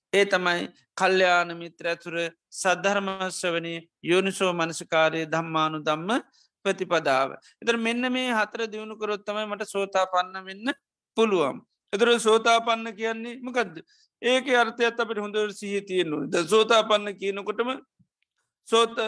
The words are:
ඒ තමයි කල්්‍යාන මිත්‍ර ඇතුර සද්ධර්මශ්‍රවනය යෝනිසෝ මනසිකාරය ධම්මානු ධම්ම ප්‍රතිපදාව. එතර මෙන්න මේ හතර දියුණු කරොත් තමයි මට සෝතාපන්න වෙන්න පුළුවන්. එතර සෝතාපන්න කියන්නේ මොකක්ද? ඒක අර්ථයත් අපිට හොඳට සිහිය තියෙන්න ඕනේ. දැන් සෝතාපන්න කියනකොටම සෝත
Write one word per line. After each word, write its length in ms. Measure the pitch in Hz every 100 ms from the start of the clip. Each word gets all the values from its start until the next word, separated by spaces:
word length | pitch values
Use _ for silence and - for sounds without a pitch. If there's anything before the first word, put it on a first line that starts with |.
| _
ඒ 120 | 196
තමයි 360 | 196 185 180 175 - - _ -
කල්්‍යාන 540 | 190 190 180 175 170
මිත්‍ර 320 | 170 170 - 170
ඇතුර 300 | 170 170 165 170 - _
සද්ධර්මශ්‍රවනය 1200 | - 190 180 190 202 196 190 185 - 180 170 170 165 165 _
යෝනිසෝ 520 | 160 180 190 185 190
මනසිකාරය 720 | 175 165 156 175 165 160 160 156
ධම්මානු 520 | 160 165 160 156 156
ධම්ම 300 | 151 156 180 262 - _ _ _
ප්‍රතිපදාව. 640 | 196 190 180 165 151 131 135 - _ _
එතර 200 | 220 233
මෙන්න 340 | 226 240 254
මේ 160 | 254 254
හතර 340 | 220 208 226 226
දියුණු 300 | 214 214 220
කරොත් 280 | 214 202
තමයි 220 | 208 208 214
මට 220 | 202 208
සෝතාපන්න 680 | 196 196 190 185 180 185 190
වෙන්න 340 | 190 196 233 - _ _ _ -
පුළුවන්. 420 | 226 185 139 - - _ _
එතර 160 | 202 233 240
සෝතාපන්න 680 | 220 220 233 233 226 226 226
කියන්නේ 480 | 196 226 226 233 247
මොකක්ද? 360 | 247 247 196 160 - _ _ _
ඒක 240 | 233 254 262
අර්ථයත් 480 | 247 226 226 233 233
අපිට 180 | 220 208
හොඳට 360 | 208 208 208
සිහිය 280 | 196 202 202
තියෙන්න 300 | 196 185 165
ඕනේ. 180 | 151 -
දැන් 180 | 180 160
සෝතාපන්න 680 | 220 220 226 220 208 208
කියනකොටම 560 | 196 196 196 196 208 240 269 - _ _ _ _ _ _ _ -
සෝත 280 | 226 226 226